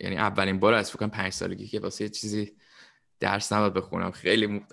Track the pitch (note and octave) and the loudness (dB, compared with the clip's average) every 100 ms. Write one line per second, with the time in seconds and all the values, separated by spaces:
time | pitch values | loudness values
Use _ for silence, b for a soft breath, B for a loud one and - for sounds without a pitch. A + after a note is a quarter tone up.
0 | F#2+ F#2 G#2 G2 F#2+ F#2+ G2+ A2+ F#2+ - | -6 0 2 2 2 4 6 4 2 -2
1 | G#2+ G#2+ F#2+ - F#2 F#2+ G#2 G#2+ G2 - | -4 -2 -4 -4 -6 -6 -6 -6 -6 -4
2 | G#2+ - G#2+ G#2 G#2 - b b b b | -6 -6 -4 -4 -6 -10 b b b b
3 | b _ G2 G2+ - G#2 G#2 F#2+ - F2+ | b _ -2 0 0 2 2 0 -4 -4
4 | F#2 - F2+ A2 G#2 G#2 - | -4 -2 2 4 2 -2 -8